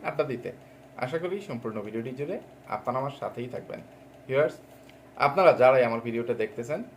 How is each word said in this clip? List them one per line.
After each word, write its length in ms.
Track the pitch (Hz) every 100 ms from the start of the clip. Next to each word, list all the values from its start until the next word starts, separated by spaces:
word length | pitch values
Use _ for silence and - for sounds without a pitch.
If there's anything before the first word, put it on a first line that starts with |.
আড্ডা 200 | - 147
দিতে। 280 | 143 120 95 - - - - -
আশা 220 | 127 165
করি 220 | 175 202
সম্পূর্ণ 400 | 196 117 117 110
ভিডিওটি 300 | 104 113 120
জুড়ে 300 | 131 147 208 - - -
আপনারা 300 | - - 127
আমার 120 | 135 -
সাথেই 280 | 101 - 123
থাকবেন। 320 | - - - - - - - -
ভিউয়ার্স, 280 | 131 151 - - - - - - -
আপনারা 360 | 143 147 175
যারাই 320 | 120 127 131
আমার 160 | 120 117
ভিডিওটা 340 | 117 113 117
দেখতেছেন 480 | 110 107 - 120 160 240